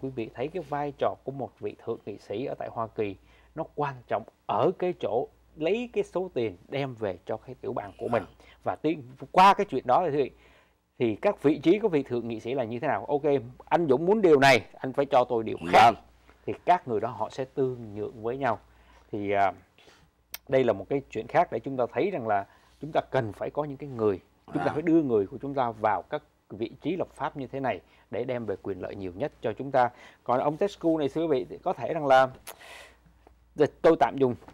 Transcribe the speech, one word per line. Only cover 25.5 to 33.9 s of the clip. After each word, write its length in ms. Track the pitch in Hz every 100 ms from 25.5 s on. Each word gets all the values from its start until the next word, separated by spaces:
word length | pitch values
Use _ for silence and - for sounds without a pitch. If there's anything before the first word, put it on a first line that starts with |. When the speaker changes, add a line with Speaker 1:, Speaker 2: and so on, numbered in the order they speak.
Speaker 1:
ta 180 | 135 120
vào 300 | 110 107 92
các 220 | - 151 - _ -
vị 220 | 101 113 -
trí 140 | 143 180
lập 120 | - -
pháp 220 | 143 147
như 100 | 120
thế 120 | 135
này 200 | 131 90 - _ -
để 120 | 101
đem 220 | 131 123 104
về 100 | 92
quyền 200 | 104 90
lợi 140 | 98 101
nhiều 160 | 92 90
nhất 160 | 147 -
cho 120 | 117
chúng 180 | 104 135
ta. 180 | 131 123 - - _
Còn 160 | - 123
ông 180 | 147 151
Tescu 400 | 202 - 165 160
này, 120 | 135
thưa 80 | 156
quý 60 | 165
vị, 180 | 131 87
thì 80 | -
có 100 | 170
thể 200 | 185 120
rằng 140 | 160 139
là, 200 | 131 131 127 - - - - - _ _ _ - _ _ - 143 -
tôi 140 | 165